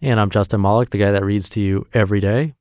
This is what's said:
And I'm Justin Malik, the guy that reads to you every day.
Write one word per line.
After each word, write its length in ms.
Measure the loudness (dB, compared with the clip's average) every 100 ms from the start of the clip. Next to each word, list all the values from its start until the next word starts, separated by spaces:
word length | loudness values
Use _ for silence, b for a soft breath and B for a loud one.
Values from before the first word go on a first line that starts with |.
And 180 | -2 0
I'm 100 | 2
Justin 340 | 0 0 0
Malik, 280 | 2 2 0
the 80 | 0
guy 140 | 0
that 120 | 0
reads 240 | 0 -2 -4
to 100 | -4
you 260 | -2 -2 -2
every 240 | 0 0 0
day. 360 | 0 0 -2 -8